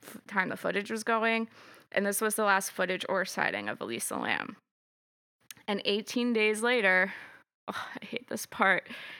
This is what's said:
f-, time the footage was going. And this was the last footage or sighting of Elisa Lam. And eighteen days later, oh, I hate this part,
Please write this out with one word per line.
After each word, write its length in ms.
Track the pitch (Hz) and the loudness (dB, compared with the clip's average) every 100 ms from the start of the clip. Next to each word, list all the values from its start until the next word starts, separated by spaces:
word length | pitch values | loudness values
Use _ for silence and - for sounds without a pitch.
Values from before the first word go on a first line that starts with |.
f-, 160 | - - - | -18 -18 -6
time 240 | 202 185 | -2 0
the 60 | - | 0
footage 340 | - 202 208 | -2 -2 -2
was 120 | 226 | -4
going. 460 | 214 226 226 226 226 - - - - | 0 2 4 2 -2 -8 -20 -20 -4
And 140 | - 202 | 0 0
this 140 | 202 | 2
was 160 | 214 208 | 0 2
the 80 | |
last 260 | 208 196 196 | 4 4 2
footage 340 | - 185 185 - | -2 -2 -2 0
or 160 | 190 | 0
sighting 440 | 185 - - 104 104 | 0 0 0 0 -4
of 120 | - | -6
Elisa 360 | 104 117 - - | -6 -6 -4 -2
Lam. 400 | 85 104 - - _ _ _ _ _ _ _ _ - - - | -2 -2 -4 -12 _ _ _ _ _ _ _ _ -20 -14 -6
And 140 | 202 | -4
eighteen 480 | - 202 208 247 247 | 0 -2 0 0 2
days 300 | 226 214 214 | 4 2 2
later, 500 | 233 247 196 185 190 - - - _ _ - | 2 4 6 6 4 -2 -14 -20 _ _ -8
oh, 180 | - - - | -8 -8 -10
I 40 | |
hate 240 | - 233 - | -8 -10 -6
this 180 | 226 - | -8 -4
part, 420 | - 196 180 - - - | 2 4 4 0 -12 -14